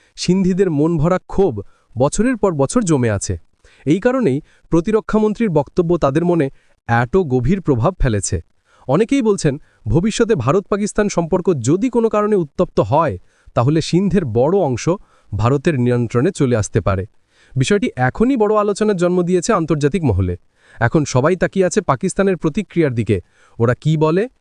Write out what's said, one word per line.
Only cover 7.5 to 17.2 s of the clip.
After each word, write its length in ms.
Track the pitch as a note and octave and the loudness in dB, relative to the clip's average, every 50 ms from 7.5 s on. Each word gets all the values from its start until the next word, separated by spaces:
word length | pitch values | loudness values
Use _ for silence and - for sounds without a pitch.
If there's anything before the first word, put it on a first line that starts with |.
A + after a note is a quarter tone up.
| G3 F#3+ | 0 0
প্রভাব 320 | - - C3+ A#2 A#2 F3 F#3 - | 0 0 0 0 0 -2 0 0
ফেলেছে। 420 | - C3 A2 G2+ - - G2+ E2+ - _ _ _ _ _ _ _ _ - | 0 0 0 -2 -2 -4 -6 -6 -6 _ _ _ _ _ _ _ _ -2
অনেকেই 340 | C3+ F3+ A#3 - C#4 C#4 | 0 0 2 2 0 0
বলছেন, 380 | A3+ A3 G3+ F3+ - D3+ B2+ D3+ - - _ _ - A2 | 2 0 0 0 0 -2 -2 -4 -8 -16 _ _ -4 -2
ভবিষ্যতে 480 | G#2+ E3 F#3 A3 - - A#3 G3+ A3+ | 0 0 0 0 0 0 0 0 0
ভারত-পাকিস্তান 760 | D3+ G#2+ B2+ D3+ G3+ F#3+ - G#3+ G3 G#3 F#3+ - - G#3 G3 | 0 0 0 0 0 0 -2 -4 -4 -4 -2 -2 -2 -2 0
সম্পর্ক 440 | - F3 E3+ D#3 F#3 F#3+ F3 G3 F3 | 0 -2 -2 -2 -2 -2 0 -2 -2
যদি 360 | C3 G#2+ A#2+ D#3+ F#3+ A3 C4 | 0 0 0 0 0 0 0
কোনো 200 | - A#3+ A3+ A3 | 0 0 0 0
কারণে 260 | A3 G#3 G#3 G#3 G#3+ | 0 0 0 0 0
উত্তপ্ত 440 | F#3+ E3+ C#3 _ - F3+ - - - | 0 -2 -2 _ -4 -4 -2 0 -2
হয়, 380 | C#3+ F#2+ C3 D#3 E3 C#3+ F#2+ F2+ - _ _ _ _ - - | 0 2 2 0 0 0 -2 -6 -12 _ _ _ _ -6 -2
তাহলে 280 | B2 A#2 C3+ D#3 E3 | 0 2 2 2 0
সিন্ধের 440 | C#3 - - E3+ G3+ F#3+ - G3+ E3+ | 0 0 0 0 2 2 0 0 0
বড় 320 | B2 G#2 A#2 B2+ D3+ F#3 G3+ | 0 0 0 0 2 2 0
অংশ 320 | F3 C#3 B2+ A2 - D#3 F3 - - _ _ _ _ - G#2+ | 0 0 -2 -2 -2 -2 -2 -2 -6 _ _ _ _ -8 -4
ভারতের 440 | F#2+ G#2 A#2+ C#3 C#3+ - F3+ D#3 B2+ | -2 0 0 0 0 0 0 0 0
নিয়ন্ত্রণে 520 | A#2+ B2 B2 B2 A#2+ A2 - A#2+ C3 F#3+ | 0 0 0 0 -2 -2 0 0 0 0
চলে 240 | - - D3 B2 A#2+ | 0 0 0 0 0
আসতে 260 | A2 G2+ - - A2 | 0 -2 -2 -2 -2
পারে। 240 | F#2+ G#2 F#2+ F#2 F#2+ - _ _ | -2 -2 -2 -2 -4 -8 _ _